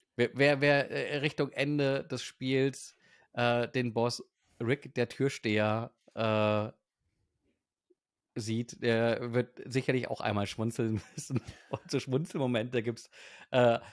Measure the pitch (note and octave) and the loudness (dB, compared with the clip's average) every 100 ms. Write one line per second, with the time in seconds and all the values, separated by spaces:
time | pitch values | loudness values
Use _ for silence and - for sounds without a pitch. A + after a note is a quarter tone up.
0 | _ - A#2+ B2+ C#3 C#3+ C#3+ C#3+ C3+ C#3 | _ 0 0 4 4 4 4 4 2 -4
1 | A2+ C#3+ D3 - C#3+ - C#3+ D3 C#3 C#3 | -4 -2 -2 -2 -4 -2 -2 0 0 0
2 | - B2+ - - C3 C3+ C3+ C3+ - - | -4 -8 -10 -8 -2 2 2 -2 -12 -20
3 | _ _ _ - A#2+ A#2+ A#2 B2+ B2 A2+ | _ _ _ -2 2 2 0 -2 -2 0
4 | A#2+ - - _ _ - A#2 C#3+ - - | -2 -2 -12 _ _ -4 -2 -2 -2 -2
5 | A#2+ - C3+ - A2+ G#2+ G#2+ A2 A#2+ _ | -2 0 -2 0 0 2 2 0 -4 _
6 | _ - A2 G#2+ G#2+ G#2+ G#2+ - _ _ | _ -4 0 2 4 2 -2 -8 _ _
7 | _ _ _ _ _ _ _ _ _ _ | _ _ _ _ _ _ _ _ _ _
8 | _ _ _ - A2 A2+ A#2+ - A#2+ A2+ | _ _ _ -8 -4 -4 -4 -4 0 2
9 | A#2 A2+ A#2+ A#2+ A#2+ - - B2 B2+ C3 | 2 0 0 -2 -2 -4 -4 -2 0 0
10 | A#2 - - G#2 G2+ - A2 - A2+ A2 | -2 -4 -2 0 -2 -2 -4 0 0 -2
11 | - - - B2+ - - - - - C#3 | -4 -12 -6 -6 -6 -18 -8 -8 -4 -4
12 | - C3 E3 D3 B2+ A#2+ A#2+ B2 A2+ A2+ | -2 -2 -2 -2 0 0 0 -2 -4 -6
13 | - - - - - C3 B2 A#2 - | -10 -20 -20 -20 -2 4 6 4 -2